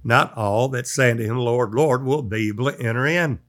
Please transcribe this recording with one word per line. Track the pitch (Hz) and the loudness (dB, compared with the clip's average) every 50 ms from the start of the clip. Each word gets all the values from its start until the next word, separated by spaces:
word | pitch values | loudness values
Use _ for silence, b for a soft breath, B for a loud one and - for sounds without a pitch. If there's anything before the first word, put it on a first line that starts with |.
Not | - 120 117 131 156 160 - | 2 4 4 4 4 2 -2
all | 120 107 101 101 113 123 135 | -4 -2 0 2 0 0 0
that | 131 123 120 | -2 -6 -6
say | - - 143 131 123 | -6 0 2 2 2
unto | 117 117 113 | 2 2 -2
him, | 107 113 | -4 -2
"Lord, | 127 120 120 120 123 123 101 107 | -2 0 0 0 0 0 0 2
Lord," | 123 156 156 - 127 135 | 0 2 2 2 0 0
will | 131 139 151 | -2 -2 -2
be | 139 98 107 110 110 107 | -2 -4 -4 -2 -2 -4
able | 104 107 127 139 | -2 -2 -4 -4
to | 143 - | -4 -4
enter | 135 113 113 123 131 | -4 -4 -2 0 0
in. | 147 165 175 170 151 120 - _ | 0 0 0 0 -2 -4 -6 _